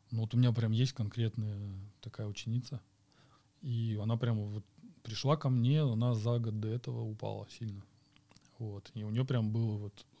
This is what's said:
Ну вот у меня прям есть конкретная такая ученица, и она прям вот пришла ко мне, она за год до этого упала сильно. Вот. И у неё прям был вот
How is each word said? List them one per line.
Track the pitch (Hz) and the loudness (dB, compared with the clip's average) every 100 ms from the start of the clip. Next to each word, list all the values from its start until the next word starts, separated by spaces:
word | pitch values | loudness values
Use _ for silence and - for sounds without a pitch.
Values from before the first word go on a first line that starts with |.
| - | -6
Ну | 113 | -2
вот | 110 | 2
у | 117 | 4
меня | 123 | 6
прям | 113 110 | 4 2
есть | 113 131 | 4 2
конкретная | - 104 - 113 113 107 101 101 95 104 - | 0 -4 0 -2 0 -4 -4 -8 -10 -12 -16
такая | 107 - 104 | -12 -8 -8
ученица, | 98 117 120 123 135 - _ _ _ - _ _ _ | -6 -2 -2 -2 -10 -12 _ _ _ -20 _ _ _
и | 135 117 113 107 | -4 -2 0 0
она | 107 117 | 0 2
прям | 120 110 | 2 2
вот | 104 104 - - - - | 0 -6 -10 -18 -20 -16
пришла | - 107 131 151 | -10 0 2 2
ко | 135 | 4
мне, | 127 120 151 | 4 6 6
она | 143 110 123 113 | 4 4 2 2
за | 117 120 | 2 2
год | 113 107 | 0 -2
до | 110 | -2
этого | 120 123 117 | -4 -4 -6
упала | 113 107 104 104 104 - | -6 -6 -6 -6 -10 -10
сильно. | 110 101 95 _ _ - _ - _ - | -8 -8 -14 _ _ -20 _ -20 _ -10
Вот. | 110 101 - | -10 -10 -10
И | 110 | -8
у | 107 | -2
неё | 113 131 | 0 2
прям | 123 107 | 2 2
был | 113 113 104 | 2 0 -2
вот | 104 - - - | -6 -12 -20 -8